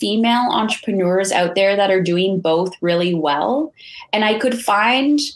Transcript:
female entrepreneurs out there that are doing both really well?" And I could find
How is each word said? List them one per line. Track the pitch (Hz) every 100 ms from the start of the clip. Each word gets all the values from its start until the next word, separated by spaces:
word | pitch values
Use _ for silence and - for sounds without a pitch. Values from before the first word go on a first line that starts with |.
female | 208 220 233 240 247
entrepreneurs | 233 220 - - 196 180 185 196
out | 175 175 180
there | 196 202
that | 196
are | 190 175
doing | 175 190 185
both | 170 160 185 -
really | 175 170 175
well?" | 170 151 147 185 269 320 - - - -
And | 214 214
I | 220
could | 254 233
find | - 208 220 254 277 294 294